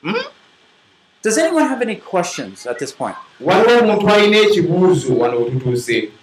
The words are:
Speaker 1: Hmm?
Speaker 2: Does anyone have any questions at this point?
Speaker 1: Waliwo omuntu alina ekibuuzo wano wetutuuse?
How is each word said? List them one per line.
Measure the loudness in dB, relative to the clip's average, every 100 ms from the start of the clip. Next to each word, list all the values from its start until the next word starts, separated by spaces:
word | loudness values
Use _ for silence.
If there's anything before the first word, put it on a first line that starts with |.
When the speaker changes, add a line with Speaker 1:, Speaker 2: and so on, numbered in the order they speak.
Speaker 1:
Hmm? | -6 -6 -8 _ _ _ _ _ _ _ _ _
Speaker 2:
Does | -2 0
anyone | 0 0 0
have | -2
any | -6 -6
questions | -6 -4 -4 -8 -12 -14 -12
at | -10
this | -10
point? | -10 -10 -10 -18 _
Speaker 1:
Waliwo | 0 2 4 4
omuntu | 4 2 2
alina | 4 4 4
ekibuuzo | 2 2 0 2 2 2 0 0
wano | 0 0
wetutuuse? | -2 -4 -4 -4 -2 -4 -4 -14